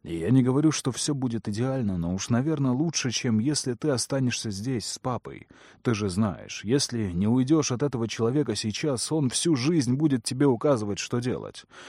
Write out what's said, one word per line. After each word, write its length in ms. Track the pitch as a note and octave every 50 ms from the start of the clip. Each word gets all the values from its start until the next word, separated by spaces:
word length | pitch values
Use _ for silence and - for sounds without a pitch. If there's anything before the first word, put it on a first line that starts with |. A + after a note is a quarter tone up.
| -
«Я 260 | D#2+ E2 E2 D#2+ G2
не 120 | C3 C3+ B2
говорю, 300 | B2+ B2+ D3 D#3 D#3 C#3+
что 180 | - - C3+
все 240 | A#2 - - - C#3+
будет 320 | C3 C3 A#2+ A#2 A2 -
идеально, 500 | A#2 G2+ A2 B2 C3+ C3+ C3+ A#2 G2+ F#2
но 160 | F2 E2 E2+ F#2
уж, 160 | G2 - -
наверное, 440 | A#2+ A#2 C3+ D#3+ D#3 C#3 C#3 B2+ B2
лучше, 380 | C3 D#3+ E3 - - - B2+
чем 280 | A2 - - B2 A2 G#2+
если 340 | A2 D3 D3 - - B2+ A#2
ты 160 | - - D3+
останешься 600 | C3+ A#2 - - C#3+ C3+ B2+ B2 - - - A2+
здесь 340 | G2 F#2+ G#2+ C3+ C3 A2 -
с 140 | - - -
папой. 480 | - A2 A2+ A2 - C#2 C#2 - - _ - - - - - -
Ты 120 | - B2 A#2
же 160 | G2+ G#2+ G2
знаешь, 560 | F2 G2+ A2+ G2+ E2+ - - - - - -
если 480 | G2+ B2+ D3 - - B2 A2+ G#2+ F#2+ F2
не 120 | F2 G2+
уйдешь 460 | G#2+ A#2+ C3 B2+ B2+ D#3+ D#3 C3+ -
от 120 | B2+ G#2+ D3
этого 260 | C#3 - A#2 A#2 G#2
человека 440 | - - A2+ A#2 C3 D3+ C#3+ A2 G#2
сейчас, 560 | - - A2 G2+ - - D3+ C3 A2+ - - D3+
он 160 | D#3+ C#3 B2
всю 260 | - - - E3+ D#3
жизнь 380 | A#2+ A#2+ D3+ F3+ D#3+ A#2+ A#2+ B2+
будет 300 | C#3 D#3+ D3+ C3+ A#2 -
тебе 220 | - - C3 D3
указывать, 540 | C#3+ A#2+ A2 - D3 C#3 A2 G#2+ G2+ G2 -
что 200 | - - - A#2+
делать. 440 | A#2+ B2+ F#2 B1 G#1+ G1+ - - - _ - - -